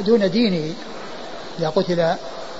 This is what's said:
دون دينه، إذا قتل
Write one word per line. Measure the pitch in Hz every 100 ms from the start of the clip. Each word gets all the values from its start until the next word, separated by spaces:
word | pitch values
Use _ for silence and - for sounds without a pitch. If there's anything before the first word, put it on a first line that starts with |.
| 196
دون | 226 196
دينه، | 185 233 180 156 170 - - - - - - - -
إذا | 160
قتل | 196 175 175 165 180 - - - -